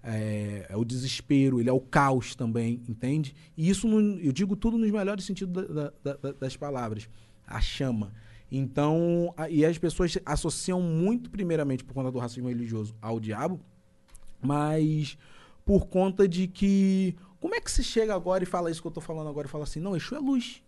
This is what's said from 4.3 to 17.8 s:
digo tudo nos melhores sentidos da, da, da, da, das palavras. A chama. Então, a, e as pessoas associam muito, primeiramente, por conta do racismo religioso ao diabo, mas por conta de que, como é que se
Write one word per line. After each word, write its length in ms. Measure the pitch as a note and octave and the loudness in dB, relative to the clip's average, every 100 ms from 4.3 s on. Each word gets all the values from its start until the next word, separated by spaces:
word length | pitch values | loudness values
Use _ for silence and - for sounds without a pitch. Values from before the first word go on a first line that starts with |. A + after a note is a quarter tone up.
digo 240 | B2+ G3 G#3 | 0 0 0
tudo 200 | A3+ A3+ | 0 2
nos 120 | A3 | 2
melhores 340 | G#3+ F#3+ G#3 | 2 0 -2
sentidos 300 | F#3+ F#3 F#3+ | -6 -6 -4
da, 80 | F3+ F#3 | -4 -4
da, 200 | D3+ C#3+ - | -4 -6 -6
da, 140 | C#3 C3+ | -8 -6
da, 160 | C#3 | -8
das 240 | C#3 C3 - | -6 -8 -6
palavras. 520 | C#3+ C3 A#2 G#2+ - - - - - | -8 -4 -4 -6 -10 -20 -20 -20 -12
A 140 | A2+ | -2
chama. 520 | - - C3+ A2+ G2+ - - - - | -2 0 -2 0 -4 -10 -20 -20 -8
Então, 840 | C3+ C3+ D3 D3 D#3+ E3+ E3+ E3+ - | -4 -2 2 4 4 4 2 0 -4
a, 120 | D#3+ | 0
e 160 | D#3+ | 4
as 140 | D#3 E3 | 4 2
pessoas 400 | E3+ D#3 F3 F#3+ - | -2 2 0 0 -2
associam 560 | E3 E3 - - F3+ | -2 -2 -4 -2 -2
muito, 480 | F3 D#3+ F#3 A#3+ A#3+ | 0 2 2 0 -2
primeiramente, 540 | G3+ F3+ D#3 C#3+ B2+ | -4 0 0 0 -2
por 100 | - | -4
conta 160 | B2+ C3 | -4 -2
do 80 | B2+ | -2
racismo 300 | A#2+ A#2 B2 | -6 -4 -4
religioso 480 | A#2+ A#2 A2 G#2+ A2+ | -4 -2 -4 -6 -8
ao 200 | A2 A#2 | -6 -4
diabo, 400 | G#2+ G#2 D#3 F#3 - - _ _ _ - - - | -4 -2 -2 -4 -12 -20 _ _ _ -18 -16 -6
mas 760 | - D3 D3+ D#3 D#3 D#3 C#3+ - - - - - | 0 0 2 2 2 2 -2 -8 -20 -20 -20 -6
por 220 | - G3 - | 4 4 4
conta 400 | F#3 F#3+ F#3 G3 | 2 2 4 4
de 220 | F3 F#3 | 4 -2
que, 640 | - G3 G3 F#3+ F#3+ F#3+ - - - | 2 4 6 6 4 2 -2 -14 -8
como 160 | E4+ | -4
é 60 | A4+ | -4
que 100 | - | 2
se 140 | - | 0